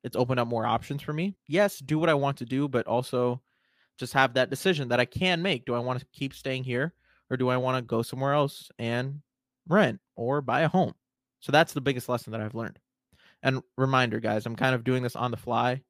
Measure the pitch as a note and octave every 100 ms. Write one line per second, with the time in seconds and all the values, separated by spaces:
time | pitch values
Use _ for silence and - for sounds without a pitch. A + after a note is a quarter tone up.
0 | A#2+ - B2 B2+ A#2 A#2 A2+ A2+ - C#3+
1 | - D3+ F#3+ F#3+ - D#3+ G3+ - C3+ D#3
2 | E3+ D3 C#3 C#3 A#2+ B2+ C#3+ B2 - A#2
3 | B2+ B2+ B2 B2+ _ _ _ _ _ -
4 | B2+ C#3 C3+ B2+ A#2+ C3 F#3+ D#3+ B2+ A#2+
5 | B2 - F#3 E3+ F#3 C#3 - A#2+ B2 B2+
6 | - - C3+ - C#3 C3 B2+ A#2+ D3+ _
7 | _ _ _ B2+ B2+ B2+ B2+ B2+ A2+ A#2
8 | A#2 B2+ C3+ D3 C#3 - - - A#2 A#2+
9 | C3 D3 _ _ _ _ - F#3 D#3+ A2
10 | _ - A#2+ C#3+ B2+ B2+ D#3+ F#3 F3 -
11 | _ _ _ _ - C#3+ D#3+ D3+ C3 B2
12 | - B2 - A2+ G#2+ A2 A2+ - _ _
13 | _ _ _ _ C3+ C3 - - C3+ C3
14 | B2 A2 A2 G#2+ A2+ A2+ C3 B2+ A#2 B2+
15 | B2 - B2 A#2 - A#2 A#2+ C3